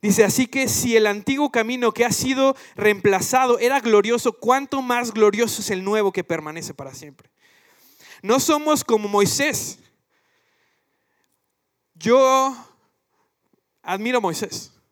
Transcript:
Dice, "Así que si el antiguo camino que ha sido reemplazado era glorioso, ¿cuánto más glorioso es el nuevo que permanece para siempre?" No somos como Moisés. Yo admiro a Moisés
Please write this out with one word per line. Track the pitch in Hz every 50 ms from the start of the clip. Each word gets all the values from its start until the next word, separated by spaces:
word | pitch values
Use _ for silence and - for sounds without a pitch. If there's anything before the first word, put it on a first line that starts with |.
| -
Dice, | 208 196 196 220
"Así | 190 - - 262
que | 233 - 269 269 233
si | - - - 254 233
el | 226 214
antiguo | 208 208 208 202 - 269 277 294 277
camino | - 240 220 220 247 254 247 233 -
que | - 233
ha | 254 294
sido | - - 262 269 254 269 269 269 - - - -
reemplazado | - 202 214 208 202 185 208 196 185 180 - - 254 262 254 240 240
era | 214 240 269 277
glorioso, | 220 240 220 208 202 214 233 240 - 247 226
¿cuánto | - - 220 247 269 277 262 - 277 262
más | 247 247 240 240 233 208
glorioso | 220 214 208 202 208 233 226 - - 202
es | -
el | 208 185 190
nuevo | 196 208 214 208 196 185
que | - 175
permanece | _ 170 160 151 151 156 170 156 - 151
para | - 143 135 127
siempre?" | 127 143 147 139 _ - _ _ _ _ _ _ _ _ _ _ _ _ _ _ _ - - - -
No | - 190 226 269
somos | 254 - 320 294 302 302 302 285 -
como | - 233 214 214 208
Moisés. | 202 202 202 - - - 277 302 254 - - - - _ _ _ _ _ _ _ _ _ _ _ _ _ _ _ _ _ _ _ _ _ _ _ _ _ _ _ _ _ _ _ _ _ _ _ _ _ _ _ _ _ _ _ _
Yo | 165 156 202 240 262 269 262 262 269 262 269 262 233 240 _ _ _ _ _ _ _ _ _ _ _ _ _ _ _ _ _ _ _ _ _ _ _ _
admiro | - 180 196 214 240 254 247
a |
Moisés | 214 185 160 - - 196 - - - - _ _ _ _